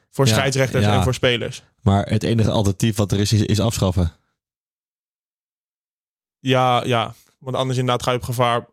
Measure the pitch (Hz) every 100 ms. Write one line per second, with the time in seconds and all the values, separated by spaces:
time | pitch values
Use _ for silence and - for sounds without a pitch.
0 | _ - 131 110 135 131 131 127 104 101
1 | 90 120 131 120 - - - _ - 196
2 | - 107 - 113 104 - 101 95 117 107
3 | 98 101 104 104 - 104 95 - 95 92
4 | 85 - _ _ _ _ _ _ _ _
5 | _ _ _ _ _ _ _ _ _ _
6 | _ _ _ _ 131 127 127 120 131 117
7 | 113 - _ _ 131 127 131 127 127 123
8 | - 123 - 120 120 120 -